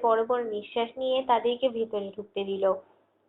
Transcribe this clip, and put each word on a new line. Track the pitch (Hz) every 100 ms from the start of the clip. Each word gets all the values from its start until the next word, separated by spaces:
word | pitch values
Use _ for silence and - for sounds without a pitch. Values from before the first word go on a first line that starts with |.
বড় | 233 226 226
বড় | 247
নিঃশ্বাস | 233 208 214 233 226 262
নিয়ে | 262 262
তাদেরকে | 262 233 233 240 262
ভেতরে | 226 226 208 196 202
ঢুকতে | 202 196
দিল। | 196 190 190 190 - _ _ _